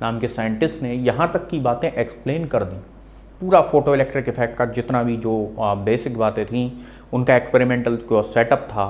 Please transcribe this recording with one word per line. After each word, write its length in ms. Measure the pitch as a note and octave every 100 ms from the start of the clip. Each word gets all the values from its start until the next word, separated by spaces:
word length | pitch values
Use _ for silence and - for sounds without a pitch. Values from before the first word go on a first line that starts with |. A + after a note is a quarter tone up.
नाम 160 | A#2 A2+
के 80 | A#2
scientist 520 | - A2 A2 D#3+ D#3+
ने 100 | B2
यहाँ 380 | B2 B2 A#2 E3
तक 140 | - -
की 100 | D#3+
बातें 300 | B2+ A#2+ E3
explain 540 | B2 A#2 - B2+ D#3 D#3
कर 180 | A#2
दी। 120 | F#2+ F#2+ - - - - - -
पूरा 200 | F#3 F3+
फोटो 320 | D#3 D3 C#3
इलेक्ट्रिक 340 | C#3 C3+ C#3 B2+
effect 280 | A#2+ A#2 A#2+
का 80 | A#2+
जितना 360 | A2+ A#2+ B2+
भी 140 | A#2+ A2+
जो, 380 | A2+ A2 G#2+ -
आ, 140 | G#2+ G2+
basic 400 | G2+ A#2 - A#2
बातें 260 | A2 A2 G#2
थीं, 240 | A#2+ B2 - - - -
उनका 240 | B2 B2+ B2
experimental 600 | - B2+ B2+ B2 A#2+ A#2
जो 220 | - A2
setup 420 | G#2 A#2 A#2 - -
था 160 | G#2+